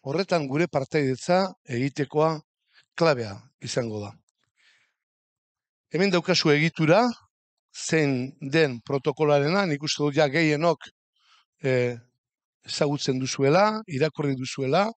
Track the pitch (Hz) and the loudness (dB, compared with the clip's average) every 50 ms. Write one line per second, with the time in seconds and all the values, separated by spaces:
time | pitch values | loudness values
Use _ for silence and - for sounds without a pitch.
0 | _ 131 143 165 196 - 185 170 147 131 131 151 175 165 - 143 135 - - 156 | _ -4 -4 -4 -2 0 -2 -2 -2 -2 0 -2 -2 0 0 -4 -4 0 -2 0
1 | 143 131 131 120 - - 175 185 196 185 - _ _ - 127 120 131 139 - - | 0 0 -2 -4 0 2 2 2 2 0 -4 _ _ -8 -4 -2 -2 -2 -2 -4
2 | 139 - - 151 156 160 160 151 _ _ _ _ _ _ _ _ _ _ _ - | -6 -2 0 2 2 2 0 -4 _ _ _ _ _ _ _ _ _ _ _ 2
3 | 170 165 143 120 113 104 98 107 - _ _ _ - 127 - 139 120 113 107 107 | 2 2 2 2 -2 -8 -10 -14 -18 _ _ _ -12 -6 -4 -4 -4 -4 -8 -8
4 | 101 - - _ _ _ _ _ _ _ _ _ _ _ _ _ _ _ _ _ | -10 -12 -14 _ _ _ _ _ _ _ _ _ _ _ _ _ _ _ _ _
5 | _ _ _ _ _ _ _ _ _ _ _ _ _ _ _ _ _ _ - 156 | _ _ _ _ _ _ _ _ _ _ _ _ _ _ _ _ _ _ -2 0
6 | 190 202 175 175 165 - 180 - - 165 143 147 156 165 - - 160 147 170 208 | 2 2 2 0 2 2 0 2 4 4 4 4 2 0 0 0 4 4 6 4
7 | 247 247 226 - _ _ _ _ _ _ _ _ _ _ _ - - - 165 160 | 4 2 -2 -6 _ _ _ _ _ _ _ _ _ _ _ -14 -6 -2 0 2
8 | 151 139 135 123 127 139 - _ 143 139 135 165 160 139 123 117 _ - 143 135 | 2 2 0 -2 -4 -8 -10 _ -10 -2 2 2 2 2 0 -8 _ -6 -6 -2
9 | - 156 135 - 156 147 147 143 139 151 175 202 202 175 147 139 151 147 - - | -2 -4 -2 0 2 2 4 2 2 2 0 0 0 0 -2 -4 -4 -8 -4 -2
10 | 147 147 139 151 156 143 131 165 165 156 151 147 160 170 160 - - - _ _ | -2 0 2 2 2 2 2 2 2 2 2 2 2 0 0 -2 -6 -20 _ _
11 | _ _ _ _ _ _ _ _ _ _ _ _ - 135 131 123 123 123 120 117 | _ _ _ _ _ _ _ _ _ _ _ _ -2 0 0 0 0 -2 -4 -8
12 | _ _ _ _ _ _ _ _ _ _ _ _ _ - - - 160 143 147 143 | _ _ _ _ _ _ _ _ _ _ _ _ _ -12 -4 -2 -2 -2 -2 -2
13 | - - 131 131 131 127 - - 135 139 151 185 202 214 220 214 220 - 151 127 | -2 -4 -2 -2 -4 -6 -2 0 2 4 4 4 4 2 0 -4 -8 -8 -4 -2
14 | 147 156 _ - 151 143 135 127 131 127 - - 135 131 143 175 202 226 233 | -2 -2 _ -4 -4 -4 -4 -4 -6 -10 -6 -6 -2 0 0 0 0 0 -4